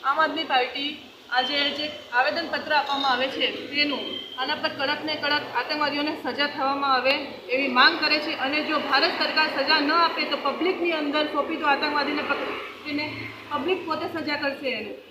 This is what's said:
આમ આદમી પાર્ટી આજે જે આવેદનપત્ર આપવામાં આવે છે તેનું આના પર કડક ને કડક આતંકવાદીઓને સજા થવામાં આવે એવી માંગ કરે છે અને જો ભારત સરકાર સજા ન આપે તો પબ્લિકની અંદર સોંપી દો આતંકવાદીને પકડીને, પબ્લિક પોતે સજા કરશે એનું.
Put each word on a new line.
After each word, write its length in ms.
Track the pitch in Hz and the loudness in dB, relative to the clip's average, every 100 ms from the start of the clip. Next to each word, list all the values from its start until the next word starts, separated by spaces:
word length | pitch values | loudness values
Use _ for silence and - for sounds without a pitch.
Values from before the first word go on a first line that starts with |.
| 269 | 0
આમ 120 | 277 | 2
આદમી 200 | 311 294 320 | 2 0 0
પાર્ટી 380 | 262 254 262 285 - - - - 247 | 2 2 -2 -6 -6 -14 -20 -2 0
આજે 200 | 254 285 285 294 | 2 0 0 -2
જે 100 | 302 - - 240 | -6 -8 -2 2
આવેદનપત્ર 560 | 277 311 320 294 302 302 | 2 0 -2 -4 2 2
આપવામાં 360 | 277 277 277 | 2 0 2
આવે 140 | 247 262 | 2 0
છે 160 | - 240 - - | 0 -2 -2 -4
તેનું 340 | 285 294 262 - - - - | 0 2 0 -4 -8 -10 -6
આના 180 | 269 302 | -4 -2
પર 100 | 311 302 | -2 -2
કડક 240 | 285 302 311 | -2 -2 -2
ને 100 | 302 | -2
કડક 340 | 285 294 - 240 | 0 0 0 -4
આતંકવાદીઓને 520 | 254 294 294 285 302 339 | -2 0 0 0 -2 -2
સજા 260 | 277 247 285 | -4 0 0
થવામાં 400 | - 269 277 277 | 0 0 0 2
આવે 200 | 262 254 285 277 - - | 4 4 2 -2 -10 -2
એવી 200 | 262 277 247 | 0 2 6
માંગ 180 | 294 339 | 6 6
કરે 180 | - 302 311 | 0 0 0
છે 100 | 302 269 | -2 0
અને 120 | 302 302 | 0 0
જો 100 | 302 - | 0 2
ભારત 320 | 269 330 - | 4 4 2
સરકાર 300 | 302 302 311 285 | 0 2 2 2
સજા 220 | 277 311 294 | 2 4 4
ન 40 | 330 | 4
આપે 240 | 330 330 302 | 4 2 -2
તો 80 | 285 277 | 0 -2
પબ્લિકની 500 | 262 339 359 339 320 | 0 0 2 0 0
અંદર 240 | 294 302 294 302 | 0 0 0 0
સોંપી 240 | - 311 | 0 0
દો 100 | 302 | 2
આતંકવાદીને 500 | 277 302 294 277 294 277 | 2 2 0 0 -2 -2
પકડીને, 760 | 277 - - - - 302 294 302 - - - - | -2 -2 -6 -10 -12 -6 -4 -4 -6 -10 -12 -6
પબ્લિક 340 | 277 294 370 330 | -4 -2 -2 -2
પોતે 200 | 311 349 330 | -4 -4 -4
સજા 260 | 302 285 | -4 -2
કરશે 320 | 285 269 277 220 | -2 -2 -4 -4
એનું. 160 | 208 - - | -8 -12 -16